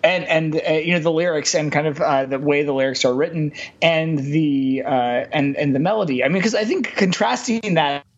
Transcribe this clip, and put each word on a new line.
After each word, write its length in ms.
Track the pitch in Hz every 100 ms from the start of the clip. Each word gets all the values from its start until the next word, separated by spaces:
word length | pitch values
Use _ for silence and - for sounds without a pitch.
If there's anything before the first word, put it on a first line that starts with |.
and, 220 | 226 185
and, 300 | - 165 160 156 -
uh, 60 |
you 220 | 160 165
know, 40 | 175
the 120 | 160
lyrics 420 | 160 175 156 139
and 160 | 170 151
kind 160 | 147 156
of, 140 | 147
uh, 240 | 165 139
the 140 | 135 135
way 240 | 147 143
the 100 | 147
lyrics 320 | 135 135 127
are 80 | 131
written 400 | 127 165 165 151 - - -
and 360 | 165 160 160 156
the, 640 | 135 151 151 139 131 131
uh, 80 | 123
and, 680 | 131 120 123 - 151 139 139
and 160 | 147
the 40 | 131
melody. 460 | 165 220 185 127
I 40 | 135
mean, 140 | 185
'cause 120 | 185
I 100 | 240
think 300 | 214 370 247 -
contrasting 800 | 190 175 226 254 - 226 214
that 320 | 165 147 143 143